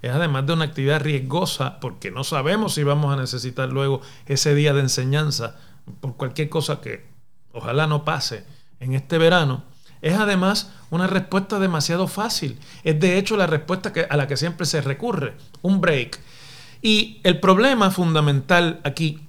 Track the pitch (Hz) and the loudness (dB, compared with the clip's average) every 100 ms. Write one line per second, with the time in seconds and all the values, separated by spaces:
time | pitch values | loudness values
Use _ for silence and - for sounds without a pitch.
0 | 123 135 170 135 139 165 156 165 135 151 | -2 0 0 0 0 0 -2 -2 0 0
1 | 147 143 131 156 180 - 131 - 127 - | 0 -2 -2 -2 -2 -2 -6 -6 -12 -10
2 | 98 95 135 156 135 202 214 156 143 143 | -10 -8 -4 -2 0 0 -2 -2 0 2
3 | 147 139 127 127 127 123 131 131 139 131 | 0 -2 -4 -6 -8 -6 -4 -2 0 -2
4 | - - - 139 156 143 147 139 135 - | -6 -20 -4 0 2 4 4 2 0 0
5 | 131 143 156 127 117 - - - - - | 0 0 0 -2 -6 -10 -20 -20 -20 -12
6 | 131 120 131 120 147 160 147 147 120 113 | -12 -8 -8 -4 -4 -2 -4 -6 -8 -14
7 | - - - - - 117 123 131 156 151 | -16 -20 -20 -20 -16 -12 -4 0 2 0
8 | 143 147 - 110 95 - - - 127 135 | -2 -4 -4 -8 -12 -20 -20 -10 -4 -4
9 | - 165 165 180 147 127 - - - - | -2 4 6 6 4 -2 -10 -20 -20 -6
10 | - 190 214 190 185 208 - - - 165 | -2 0 2 2 2 0 -4 -16 -6 -2
11 | 185 185 185 190 190 208 190 160 147 170 | 0 0 0 -2 -2 -2 0 0 -2 0
12 | 190 196 220 - 143 - - - - 151 | -2 -2 -4 -4 -6 -8 -18 -6 0 2
13 | 180 185 202 208 180 151 - 185 196 190 | 4 2 2 0 2 0 -2 -4 -2 -4
14 | 160 143 135 135 165 170 143 156 131 135 | 0 0 0 -2 -4 -4 -4 -2 -2 -4
15 | 240 196 131 - - - 180 190 170 143 | -4 -4 -4 -8 -20 -6 0 2 4 2
16 | 120 - - - - - - - 220 214 | -2 -8 -16 -20 -20 -20 -20 -4 2 2
17 | 214 - 180 175 185 190 254 254 196 185 | 2 0 2 4 6 6 6 4 2 2
18 | 170 156 147 139 - 175 170 - 147 - | 2 4 4 2 4 4 4 0 -6 -2
19 | 160 151 | -4 -4